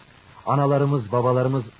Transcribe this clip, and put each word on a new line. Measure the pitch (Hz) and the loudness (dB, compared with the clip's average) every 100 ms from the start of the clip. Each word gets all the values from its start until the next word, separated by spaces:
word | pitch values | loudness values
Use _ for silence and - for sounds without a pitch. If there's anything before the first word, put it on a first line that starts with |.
| - - - - - | -20 -20 -20 -10 -2
Analarımız, | 135 139 139 143 143 104 | 0 2 2 0 -2 -2
babalarımız | 120 123 127 127 135 110 | 0 2 2 0 -2 -6